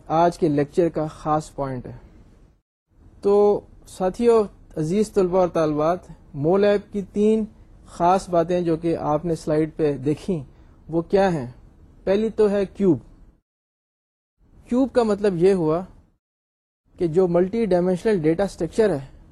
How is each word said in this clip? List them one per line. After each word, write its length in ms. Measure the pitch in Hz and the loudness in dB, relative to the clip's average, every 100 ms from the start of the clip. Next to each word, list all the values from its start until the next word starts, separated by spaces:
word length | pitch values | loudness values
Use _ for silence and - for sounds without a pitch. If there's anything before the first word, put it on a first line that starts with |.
| - | -2
آج 300 | 156 175 170 | 0 2 2
کے 100 | 170 | 0
لیکچر 420 | 143 143 - 170 | 0 0 0 0
کا 180 | 165 156 | 0 -6
خاص 480 | - 160 151 151 - | -6 -4 -2 -4 -8
پوائنٹ 320 | 135 131 117 | -8 -8 -12
ہے۔ 100 | 123 - - - _ - _ _ _ _ _ - - | -16 -20 -20 -20 _ -20 _ _ _ _ _ -20 -4
تو 400 | 196 202 208 202 - - - | 2 4 4 2 -4 -20 -18
ساتھیو، 580 | - 185 - 240 226 202 - - - | -6 -4 0 2 4 2 -6 -12 -6
عزیز 340 | 156 196 208 | -2 0 0
طلبہ 260 | - 180 185 | 0 2 2
اور 100 | 180 | 0
طالبات، 520 | 170 156 147 156 180 - 165 - | 0 0 0 -2 -2 -8 -20 -16
مول 300 | 143 151 190 | -4 0 2
ایپ 300 | 202 202 208 | 2 0 -2
کی 80 | 202 | -10
تین 440 | 190 202 208 220 214 - - - - | -6 0 2 0 -2 -10 -20 -20 -16
خاص 440 | - 175 190 185 | -2 2 2 0
باتیں 320 | 175 165 180 | -2 0 -2
جو 160 | 170 160 | -2 -2
کہ 200 | 165 160 | -2 -4
آپ 280 | 147 151 175 | -2 -2 -2
نے 100 | 160 | -6
سلائیڈ 340 | - 151 156 - | -2 -2 -2 -2
پہ 220 | 156 139 | -2 -2
دیکھیں، 460 | 131 151 - 170 131 - - - - | -4 -4 -4 -6 -8 -18 -20 -20 -8
وہ 120 | 160 | -6
کیا 320 | 165 196 190 | 0 0 2
ہیں؟ 140 | 165 123 - - - - - | 0 -6 -14 -20 -20 -20 -10
پہلی 260 | - 202 220 | -2 -2 -2
تو 200 | 208 214 | 0 0
ہے 160 | 202 190 | 0 -4
کیوب۔ 320 | - 196 135 - - - _ _ _ _ _ _ _ _ _ _ _ _ - - | 0 2 2 -2 -20 -20 _ _ _ _ _ _ _ _ _ _ _ _ -20 -4
کیوب 200 | 240 262 | 0 0
کا 120 | 247 | 2
مطلب 320 | 226 202 208 175 | 2 2 0 2
یہ 180 | 185 | 4
ہوا 280 | 190 156 160 190 - _ _ _ _ _ _ _ _ _ - | 4 2 -2 -4 -16 _ _ _ _ _ _ _ _ _ -6
کہ 100 | 175 | -2
جو 200 | 156 185 | 2 2
ملٹی 380 | 170 185 226 226 | 2 0 -2 0
ڈائمینشنل 540 | 175 180 180 226 208 | 0 0 -2 0 0
ڈیٹا 240 | 151 165 | 0 0
اسٹرکچر 460 | 196 - 165 - 220 | -2 -4 -4 0 0
ہے، 160 | 147 135 - - | 0 -8 -20 -20